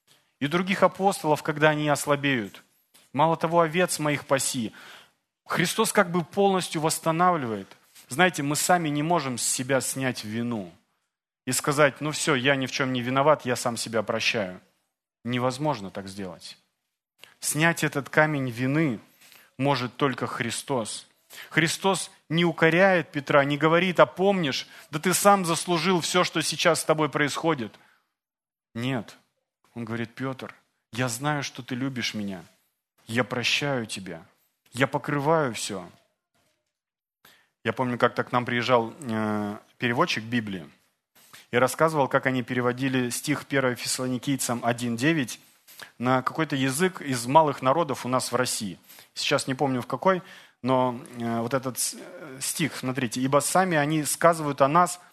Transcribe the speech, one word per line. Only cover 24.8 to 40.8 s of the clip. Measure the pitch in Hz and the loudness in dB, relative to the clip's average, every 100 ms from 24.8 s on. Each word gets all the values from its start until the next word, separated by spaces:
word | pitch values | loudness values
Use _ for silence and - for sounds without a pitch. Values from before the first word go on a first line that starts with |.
| - | -12
да | - | -2
ты | 185 | 0
сам | 175 202 202 | 4 6 6
заслужил | 170 165 - 170 165 185 | 4 -2 0 0 2 2
все, | - 180 | 2 2
что | 170 165 | 2 0
сейчас | 147 151 180 156 | -2 2 2 4
с | |
тобой | - 156 147 | 2 2 0
происходит». | 147 143 - 165 147 107 - _ _ _ _ _ _ _ _ _ | 0 -2 0 -2 -2 -4 -12 _ _ _ _ _ _ _ _ _
Нет. | 117 123 123 98 - _ _ _ _ _ | -8 -4 -4 -8 -16 _ _ _ _ _
Он | 117 | -12
говорит: | 113 117 113 | -8 -6 -8
«Петр, | - 131 127 107 - _ _ _ | -8 -8 -8 -12 -16 _ _ _
я | 110 127 | -4 -2
знаю, | 117 143 147 | -2 -2 -2
что | 131 - | -4 -10
ты | 123 | -8
любишь | 123 139 123 - | -6 -4 -4 -6
меня. | 110 101 92 - _ _ _ _ _ - | -4 -6 -8 -14 _ _ _ _ _ -6
Я | 113 | -4
прощаю | 117 123 113 - 147 131 107 | -2 -4 -2 0 -2 -4 -6
тебя. | - 92 82 - _ _ _ _ | -10 -10 -12 -16 _ _ _ _
Я | 117 131 | -2 0
покрываю | 147 - 143 143 165 139 | 0 -2 -2 2 2 0
все». | 104 - 98 87 - _ _ _ _ _ _ _ _ _ _ _ _ - _ _ _ | -4 -8 -8 -12 -20 _ _ _ _ _ _ _ _ _ _ _ _ -20 _ _ _
Я | 113 | -4
помню, | 110 127 120 | -2 -2 2
как-то | 120 - | 2 2
к | 117 | 0
нам | 123 | 0
приезжал, | 120 120 117 123 113 - | 0 0 4 4 2 -6
э, | 131 110 107 104 104 107 - - | -6 -2 0 -2 -4 -8 -16 -4
переводчик | 120 120 175 - | 0 2 0 -2
Библии | 110 120 107 92 71 _ | -4 -4 -4 -6 -10 _